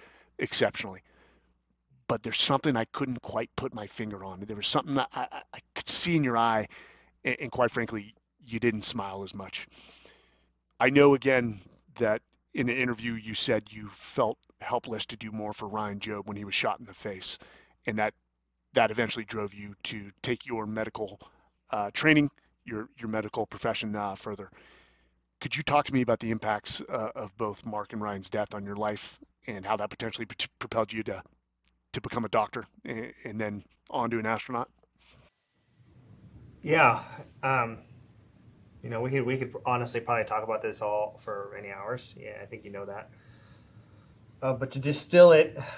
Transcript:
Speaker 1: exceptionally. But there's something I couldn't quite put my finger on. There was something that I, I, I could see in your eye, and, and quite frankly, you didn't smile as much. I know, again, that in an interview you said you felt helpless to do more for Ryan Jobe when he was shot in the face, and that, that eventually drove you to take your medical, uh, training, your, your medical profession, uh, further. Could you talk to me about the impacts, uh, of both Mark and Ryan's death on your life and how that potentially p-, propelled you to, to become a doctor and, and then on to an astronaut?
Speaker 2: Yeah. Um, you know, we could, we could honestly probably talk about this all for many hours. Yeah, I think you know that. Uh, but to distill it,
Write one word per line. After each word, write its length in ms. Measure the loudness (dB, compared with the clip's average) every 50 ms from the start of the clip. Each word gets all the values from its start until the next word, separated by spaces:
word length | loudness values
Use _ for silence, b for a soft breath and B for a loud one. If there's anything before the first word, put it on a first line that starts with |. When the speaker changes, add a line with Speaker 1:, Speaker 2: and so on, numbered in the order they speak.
| b b b b b b b -6
Speaker 1:
exceptionally. 640 | -4 0 2 2 2 2 0 -2 -8 -8 -10 -16 -18 b b b b b b b b b b b _ _ _ _ _ _ _ _ _ -4
But 140 | -4 -2
there's 180 | -4 -2 2 4
something 360 | 4 4 4 4 4 2 2
I 100 | 2 0
couldn't 360 | -2 -4 -4 -4 -4 -4 -6
quite 280 | -8 -6 -6 -6 -6 -6 -6
put 180 | -8 -8 -6 -6
my 120 | -8 -12
finger 380 | -10 -8 -8 -8 -8 -8 -10 -10
on. 160 | -12 -12 -10
There 160 | -10 -10 -8
was 100 | -4 0
something 280 | 0 2 0 0 0 0
that 140 | 0 0 -2 -4
I, 140 | -6 -6 -6
I, 120 | -8 -12 -16 _ -18
I 40 | -20 -18 _ -12
could 140 | -4 0 2
see 280 | 4 4 4 4 4
in 80 | 4 4
your 120 | 4 4
eye, 300 | 4 4 4 4 2 0 -4 B B B B B B B B B B -4
and, 120 | -4 -4 -4
and 120 | -6 -4
quite 180 | 0 2 2 2
frankly, 440 | 2 0 -2 -2 -4 -6 -8 -10 -16 _ _ _ _ _ -12
you 140 | -8 -4 0
didn't 240 | 2 2 2 2
smile 400 | 0 0 0 -2 -4 -6 -6 -8
as 120 | -8 -8 -10
much. 320 | -10 -10 -10 -12 -12 -12 -14 b b b b b b b b b b b b b b b b b b _ _ _ 2
I 100 | 2 6
know, 240 | 8 10 10 10 8
again, 460 | 6 4 4 4 4 2 0 -4 -8 -14 -20 -20 _ _ _ -4
that 280 | 0 0 0 0 0 _ _ _ _ _ _ -4
in 140 | -2 0 0
an 80 | 0
interview 380 | 0 0 0 -2 -4 -6 -6 -6
you 200 | -6 -8 -6 -4
said 300 | -2 0 2 0 0 -2 -6
you 180 | -14 -16 -16 -16
felt 500 | -16 -16 -16 -6 0 0 0 0 0 -4 _ _ _ -14
helpless 440 | -8 -4 -4 -4 -4 -4 -6 -6 -6
to 100 | -6 -8
do 140 | -10 -10 -8
more 220 | -6 -6 -6 -6
for 160 | -6 -8 -8 -6
Ryan 320 | -4 -4 -4 -4 -6 -8
Jobe 260 | -8 -6 -8 -6 -8
when 100 | -8 -8
he 80 | -8 -6
was 100 | -4 -2
shot 260 | -2 0 -2 -2 -4
in 60 | -8
the 80 | -18 -16
face, 440 | -12 -10 -10 -8 -6 -6 -6 -6 -8 b b b b b b b b -6
and 120 | -4 0 0
that, 160 | 0 0 -2 _ _ _ _ _ _ _ _ _ _ _
that 180 | 4 4 4 4
eventually 340 | 4 2 0 0 0 -4 -6
drove 300 | -6 -4 -4 -4 -6 -8
you 200 | -10 -16 -16 -14 -12 -10
to 260 | -10 -8 -10 -12 -14 -12 _
take 240 | -4 -4 -4 -4 -4
your 200 | -6 -6 -4 -4
medical, 540 | -4 -2 -4 -4 -4 -4 -6 -8 -8 -10 -14 b b b b b b b _ _ -6
uh, 200 | -4 -4 -2 -2
training, 380 | -2 4 6 6 8 6 6 2 0 _ _ _ _ _ -14
your, 240 | -10 -8 -8 -8 -10 _ -10
your 100 | -6 -4
medical 380 | -2 -2 -2 -2 -2 -4 -4
profession, 500 | -4 -6 -4 -4 -2 -2 -2 -4 -4 -4
uh, 180 | -4 -4 -6 -6
further. 360 | -8 -8 -10 -10 -10 -12 -16 b b b b b b b b b b b b b b b _ _ -12
Could 160 | -8 -6 -6
you 60 | -4
talk 220 | 0 2 2 2 2
to 60 | 4
me 100 | 2 2
about 180 | 4 4 2 2
the 100 | 0 -2
impacts, 500 | -2 0 0 0 -2 -2 -2 -4 -4 -4 -4 -4
uh, 220 | -4 -4 -4 -4 -6
of 220 | -8 -10 -10 -6
both 300 | -6 -6 -6 -6 -8 -10
Mark 260 | -8 -8 -8 -8 -8
and 80 | -8 -6
Ryan's 300 | -6 -6 -6 -6 -6 -4
death 240 | -2 -2 -2 -2 -6
on 100 | -10 -8
your 120 | -8 -6
life 420 | -4 -2 -2 -4 -4 -8 -14 -16 -20 -20 -20 _ _ -14 -12
and 180 | -10 -8 -4
how 100 | -2 -2
that 140 | -2 -2 -4
potentially 340 | -6 -6 -8 -6 -6 -8 -10
p-, 220 | -8 -8 -8 -8 -8 _ -10
propelled 340 | -8 -4 -2 -2 -2 -2
you 100 | -4 -6
to, 200 | -6 -6 -8 -10 -12 _ _ _ _ _ _ _ _ _ _ _ _ _
to 80 | -8 -8
become 240 | -6 -4 -2 -2 -2
a 40 | 2
doctor 360 | 2 2 2 0 -2 -8 -10 -12 _ _ -10
and, 280 | -8 -8 -8 -8 -10 -12 -14 -12
and 160 | -8 -6 -4
then 240 | -4 -4 -4 -6 -12 _ _ _ _ -6
on 180 | -2 -2 0 0
to 80 | 0 0
an 60 | 0
astronaut? 460 | 0 0 -2 -2 -6 -6 -6 -6 -8 _ _ _ _ _ _ b b b b b b _ _ _ _ _ _ _ _ _ _ _ _ -20 -20 -20 -20 -20 -20 -20 -20 -20 -20 -20 -20 -18 -6
Speaker 2:
Yeah. 400 | 0 4 6 8 8 8 6 4 B B B B -16 -18 -10 -4
Um, 360 | 0 2 2 2 2 0 -4 -10 -16 -20 -20 -20 -20 -20 -20 -20 -20 -20 -20 -20 -20 -20 -20 -20 -20 -20 -20 -14
you 80 | -10 -6
know, 100 | -4 -2
we 100 | -2 0
could, 160 | 0 0 2
we 100 | 2 0
could 180 | -2 -2 -4 -6 -4 -2
honestly 340 | 0 0 0 0 -2 -4 -4
probably 240 | -2 0 0 0 0
talk 180 | 0 -2 -2
about 200 | 0 0 -2 -2
this 180 | -2 -4 -4 -2
all 380 | -2 0 0 0 0 -2 -6 -10
for 320 | -10 -10 -8 -8 -8 -10 -12
many 160 | -14 -12 -12
hours. 440 | -12 -10 -8 -8 -8 -8 -10 -14 -18 -16
Yeah, 200 | -16 -14 -14 -14
I 40 | -14
think 180 | -14 -14 -14 -14
you 60 | -12
know 160 | -10 -10 -10
that. 240 | -10 -10 -12 -14 -16 b b b b b b b b b b b b b b b b b b b b b b -20 -20 -10 -4
Uh, 140 | -2 -2 -2
but 160 | -2 -4 -6
to 60 | -6 -4
distill 540 | -2 -2 -2 -2 0 6 10 12 12 12
it, 260 | 12 12 8 6 2 -10 B B B